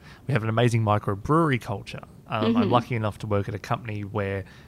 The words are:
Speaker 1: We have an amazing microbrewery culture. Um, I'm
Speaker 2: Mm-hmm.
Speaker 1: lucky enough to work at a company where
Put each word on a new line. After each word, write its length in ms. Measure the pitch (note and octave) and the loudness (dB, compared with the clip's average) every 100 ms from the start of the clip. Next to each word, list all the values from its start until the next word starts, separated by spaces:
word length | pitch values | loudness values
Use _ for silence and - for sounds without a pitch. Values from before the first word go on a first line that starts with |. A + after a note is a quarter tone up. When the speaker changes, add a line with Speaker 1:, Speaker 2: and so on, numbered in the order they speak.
| - - - | -20 -14 -4
Speaker 1:
We 40 | |
have 100 | A2 | -2
an 40 | A2 | 0
amazing 340 | A2+ B2 A2+ | 4 4 4
microbrewery 800 | G#2+ G#2 G#2+ G2+ A#2 D#3 D#3+ B2 | 4 2 0 -4 0 2 4 0
culture. 400 | - G2 - - - - - | -2 -8 -8 -14 -16 -20 -6
Um, 280 | A2+ G#2+ A#3 | -2 2 2
I'm 60 | |
Speaker 2:
Mm-hmm. 80 | G3+ | 4
Speaker 1:
lucky 220 | A#2+ A#2 | 2 2
enough 240 | A#2 G#2+ - | -2 -2 -4
to 80 | G#2+ | -2
work 220 | G2+ G2+ | 0 0
at 60 | |
a 40 | G2+ | -6
company 440 | - A#2 A#2 G#2 | -4 -6 -4 -8
where 420 | G2 G#2+ G2 G2 F2+ - | -6 -4 -2 -4 -6 -14